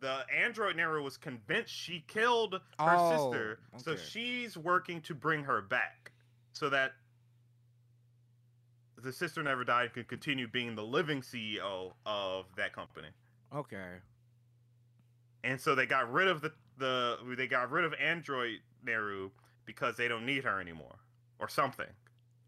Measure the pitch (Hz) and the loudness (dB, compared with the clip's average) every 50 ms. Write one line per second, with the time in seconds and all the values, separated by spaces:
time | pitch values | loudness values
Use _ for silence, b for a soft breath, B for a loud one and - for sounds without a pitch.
0 | 131 131 131 135 123 127 143 156 190 233 214 214 214 190 165 165 170 160 156 151 | -4 -2 -2 -2 -2 0 2 2 2 2 2 0 0 0 2 2 0 0 0 0
1 | 143 135 - - - 151 123 113 104 98 165 220 226 - - - - - 175 165 | -2 -4 -6 -8 -8 -10 -10 -6 -4 -2 0 0 -2 -4 -6 -10 -8 -8 -8 -10
2 | - - - 214 226 247 247 226 220 185 185 180 - - - - 156 165 175 175 | -10 -6 0 2 4 4 6 4 4 2 -2 -4 -6 -6 -2 2 6 8 8 8
3 | 175 170 160 151 143 127 123 127 110 107 110 - - - - 120 131 165 151 - | 8 8 6 6 4 4 2 0 -2 -2 -4 -8 -12 -18 -18 -8 -4 -4 -4 -4
4 | 80 - - 214 240 247 247 247 240 220 - 175 151 170 180 180 180 - 170 165 | -6 -8 -8 -6 -4 -4 -4 -4 -6 -6 -8 -4 2 4 4 4 4 0 -6 -8
5 | 151 - 165 123 143 156 160 151 143 139 123 107 98 95 123 123 101 78 - - | -6 -8 -6 -2 0 2 2 2 2 2 2 2 2 2 2 2 2 0 -4 -10
6 | - - - _ _ _ _ _ _ _ - - 156 139 139 135 135 135 - - | -20 -20 -20 _ _ _ _ _ _ _ -6 -2 0 2 4 4 2 2 -2 -6
7 | _ _ _ _ _ _ _ _ _ _ _ _ _ _ _ _ _ _ _ _ | _ _ _ _ _ _ _ _ _ _ _ _ _ _ _ _ _ _ _ _
8 | _ _ _ _ _ _ _ _ _ _ _ _ _ _ _ _ _ _ _ - | _ _ _ _ _ _ _ _ _ _ _ _ _ _ _ _ _ _ _ -12
9 | 120 131 127 - 180 160 - 165 151 143 135 123 123 127 120 123 120 117 - 127 | -10 -10 -6 -4 -4 -4 -4 -2 -2 0 0 0 2 4 4 4 2 2 -2 -6
10 | 113 - 123 110 - 156 139 131 123 113 113 123 120 117 113 107 107 113 127 165 | -8 -8 -10 -6 -2 -2 -2 -2 -2 -2 -2 -4 -4 -4 -4 -6 -4 0 0 0
11 | 180 151 147 135 127 - - 120 110 107 107 92 90 101 95 92 92 90 90 _ | 2 2 -2 -4 -4 -6 -8 -6 -6 -4 -4 -2 -2 -2 -4 -4 -6 -8 -10 _
12 | - 104 107 101 98 95 92 95 92 92 90 101 101 92 - 107 90 - - 80 | -6 -4 -2 -2 0 0 -2 -4 -6 -6 -6 -4 -4 -4 -4 -6 -10 -10 -12 -14
13 | 78 78 - _ _ b b b b - 131 147 135 - 113 98 92 90 90 90 | -14 -14 -16 _ _ b b b b -10 -8 -8 -8 -8 -8 -10 -10 -10 -12 -14
14 | - - _ _ _ _ _ _ _ _ _ _ _ _ _ _ _ _ _ _ | -18 -20 _ _ _ _ _ _ _ _ _ _ _ _ _ _ _ _ _ _
15 | _ _ _ _ _ _ _ _ - 123 135 131 - 156 139 131 127 120 143 135 | _ _ _ _ _ _ _ _ -2 -2 -2 0 2 2 4 4 4 4 4 2
16 | 127 117 127 165 190 190 175 151 139 135 - - - _ _ 127 135 131 127 127 | 2 2 2 4 4 4 4 2 -2 -6 -8 -10 -20 _ _ -4 -2 0 2 2
17 | 123 120 113 - 117 123 123 120 131 117 135 127 123 120 143 170 170 147 156 - | 2 0 0 -2 -4 -6 -4 -4 -2 0 0 0 0 2 0 0 0 0 0 0
18 | 143 156 170 170 151 - 139 127 120 117 110 - - _ _ _ - 123 117 110 | 0 0 0 0 -2 -4 -2 -2 -2 -2 -4 -6 -10 _ _ _ -6 -2 -2 0
19 | 107 101 98 98 95 98 - b b b b b b - 110 - 139 120 107 120 | -2 -2 -4 -4 -6 -8 -10 b b b b b b -16 -6 -2 -2 -2 0 0
20 | 120 120 120 110 113 127 139 135 127 117 98 95 90 87 82 80 67 - - - | 0 0 0 0 -2 -2 -2 0 0 0 0 0 -2 -6 -10 -12 -14 -16 -18 -20
21 | - _ _ _ _ _ _ - - 107 - - 143 131 - - - - - - | -20 _ _ _ _ _ _ -8 -8 -2 2 2 2 2 2 -2 -8 -8 -10 -16
22 | _ _ _ _ _ _ _ _ _ | _ _ _ _ _ _ _ _ _